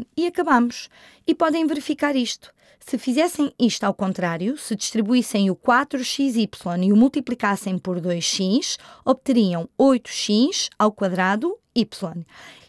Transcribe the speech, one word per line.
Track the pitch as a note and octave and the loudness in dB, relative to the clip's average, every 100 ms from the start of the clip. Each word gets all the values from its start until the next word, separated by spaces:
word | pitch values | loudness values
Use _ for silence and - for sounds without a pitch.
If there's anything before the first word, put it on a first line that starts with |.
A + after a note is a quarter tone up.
| - - | -8 -4
E | F4 | -4
acabamos. | F4 E4 B3 A#3+ - - _ - _ - | -2 2 2 2 -4 -16 _ -20 _ -2
E | |
podem | D#4+ D#4+ D#4 D#4+ | 0 0 0 0
verificar | D4 - D4 D4 C4+ | -2 -4 -2 -2 0
isto. | A#3 - - _ _ _ | -2 -6 -14 _ _ _
Se | - B3 | -8 -6
fizessem | - B3 E4+ E4 C#4+ - | -2 0 0 0 -2 2
isto | A#3+ - G3+ | 0 2 -2
ao | |
contrário, | - F#3+ F#3 F3 E3 G3 D4 | -2 -4 -2 -4 -2 -4 -6
se | - G#3+ | -6 -6
distribuíssem | - A3 G#3 B3 - G#3 G3 | -4 -2 2 2 2 0 0
o | F3+ | 0
quatro | - A#3+ C#4+ C4+ | 2 2 2 -4
x | B3+ - C#4 A#3 | -4 -2 0 0
y | G#3+ - F3+ F3 | -2 -4 -6 0
e | F#3+ | 4
o | G#3 | 6
multiplicassem | C4 C#4+ A#3+ A#3+ G#3 G3 G3+ F#3 | 6 2 -6 -2 -2 -2 -4 -6
por | - F3+ | -4 -4
dois | F3 E3+ - | -2 -2 -2
x, | - F#3 A#3+ - - - - - | -2 0 0 0 -8 -12 -6 -2
obteriam | C4 - A#3+ G3 F3 E3+ - | 0 2 2 2 0 -4 2
oito | C4+ B3+ - | 4 4 0
x | - - G#3 C#4 - - - | -6 0 2 2 0 -6 0
ao | G#3+ | 0
quadrado | G#3 G3 F3+ F#3 G#3 E4 G#4 _ | 2 -2 0 0 0 -2 -6 _
y. | - G#3+ - F3 E3+ E3 - - - | -2 -2 -4 -10 -10 -16 -20 -20 -20